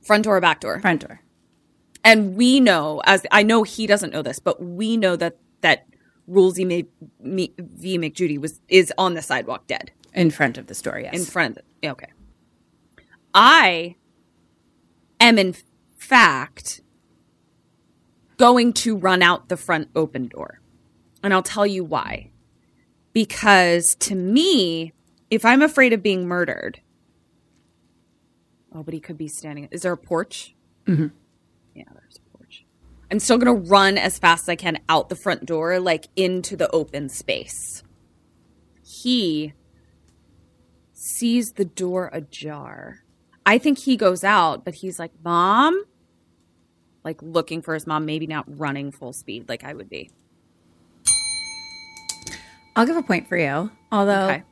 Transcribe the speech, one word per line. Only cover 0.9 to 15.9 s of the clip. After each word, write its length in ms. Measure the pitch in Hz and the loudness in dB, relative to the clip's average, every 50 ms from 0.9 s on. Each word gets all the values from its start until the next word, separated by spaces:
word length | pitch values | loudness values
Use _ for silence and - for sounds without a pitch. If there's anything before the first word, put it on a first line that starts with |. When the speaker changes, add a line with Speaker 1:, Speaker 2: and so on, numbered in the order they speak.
| 170 151 | 0 0
Speaker 2:
door. 200 | - - - - _ _ _ _ _ _ _ _ _ _ _ _ _ _ _ - _ | -4 -10 -20 -20 _ _ _ _ _ _ _ _ _ _ _ _ _ _ _ 2 _
Speaker 1:
And 320 | 220 226 220 208 190 180 | 6 6 6 4 -4 0
we 240 | 196 240 247 262 277 | 2 2 4 6 6
know, 420 | 254 226 185 165 147 151 151 151 - | 6 4 4 2 0 -4 -6 -2 2
as 220 | - 196 190 - - - | 2 2 2 4 4 6
I 100 | 208 208 | 6 6
know 220 | 214 226 226 214 | 6 4 2 2
he 240 | 208 - - 220 202 | 0 -4 -8 0 0
doesn't 240 | 202 208 202 151 - | 0 0 0 -6 -8
know 100 | 151 151 | -8 -8
this, 160 | - 131 - | -8 -10 -6
but 240 | _ 185 - - 180 | _ -4 -4 -4 -8
we 340 | 175 175 175 220 220 226 | -12 -8 -6 -4 -2 -2
know 200 | 226 208 185 175 | 0 0 0 0
that, 200 | 165 170 170 165 _ _ _ _ _ - | 0 -4 -6 -6 _ _ _ _ _ 0
that 220 | 165 143 - _ _ _ _ _ _ _ _ _ - | 0 0 0 _ _ _ _ _ _ _ _ _ 0
Rulesy 340 | 180 196 185 185 175 175 190 | 4 4 4 4 4 0 -2
May, 220 | 185 170 175 165 - _ _ - - _ _ | -2 -2 -4 -4 -8 _ _ -20 -20 _ _
Me, 340 | - 127 180 190 180 - _ - | -12 -8 -4 -4 -4 -6 _ -16
V 400 | 180 - - - 165 185 185 175 | -18 -18 -18 -14 -8 -6 -4 -4
McJudy 400 | 165 156 151 - 180 165 147 143 | -4 -6 -4 -4 -4 -2 -2 -4
was, 220 | 139 160 - - _ _ | -8 -10 -12 -12 _ _
is 240 | - 185 185 - - | 4 4 4 4 0
on 180 | - 185 180 175 | -2 -2 -2 -2
the 80 | 160 147 | -6 -6
sidewalk 440 | - 135 127 110 - 120 - _ | -4 -4 -4 -4 -6 -10 -12 _
dead. 240 | _ - - - - _ _ _ _ _ | _ -10 -10 -10 -14 _ _ _ _ _
Speaker 2:
In 160 | 190 180 160 | 2 2 2
front 280 | 151 - 151 131 123 131 | 2 0 -2 -2 -2 -6
of 100 | - - | -14 -14
the 60 | - | -14
store, 260 | - - - - - | -10 -10 -8 -8 -8
yes. 180 | - - - 170 | -10 -10 -8 -8
Speaker 1:
In 60 | 180 | -8
front 340 | - - 185 165 120 110 - | -6 -4 -4 -4 -4 -4 -12
of 60 | - _ _ _ - | -20 _ _ _ -10
the, 60 | 151 | -10
okay. 220 | 131 - - - _ _ - - _ _ _ _ _ _ _ _ _ _ _ _ _ _ _ _ _ _ _ _ _ | -10 -10 -16 -20 _ _ -20 -20 _ _ _ _ _ _ _ _ _ _ _ _ _ _ _ _ _ _ _ _ _
I 640 | 196 214 254 302 330 269 190 175 165 170 175 175 _ _ _ _ _ _ _ _ _ _ _ _ _ _ _ _ _ _ _ _ _ _ _ _ _ | 6 8 8 8 8 6 4 2 0 -6 -8 -12 _ _ _ _ _ _ _ _ _ _ _ _ _ _ _ _ _ _ _ _ _ _ _ _ _
am, 220 | 233 240 226 214 | 4 6 6 4
in 160 | 190 185 175 - - _ _ _ _ _ | 2 0 -2 -8 -16 _ _ _ _ _